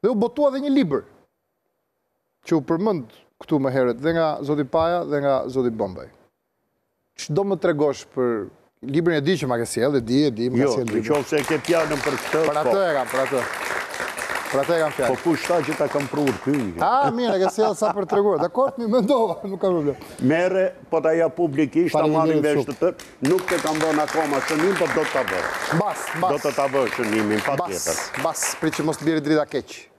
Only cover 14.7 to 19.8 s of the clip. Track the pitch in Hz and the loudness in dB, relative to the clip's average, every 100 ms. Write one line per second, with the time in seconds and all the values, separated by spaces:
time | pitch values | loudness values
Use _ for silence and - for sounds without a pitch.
14.7 | 170 156 139 127 127 - 160 - 175 139 | 2 0 0 -2 0 0 0 2 0 0
15.7 | 156 147 147 139 143 143 104 - 143 107 | -2 -2 -2 -4 0 0 0 0 0 -2
16.7 | 85 160 247 277 233 240 196 190 - 220 | -2 0 2 2 0 0 2 0 2 0
17.7 | 190 214 202 190 208 202 170 175 - 269 | 0 -2 -2 0 2 4 2 0 0 -2
18.7 | - 233 240 208 277 226 160 202 190 196 | 0 0 2 4 4 2 -2 -6 -2 0
19.7 | 175 | 2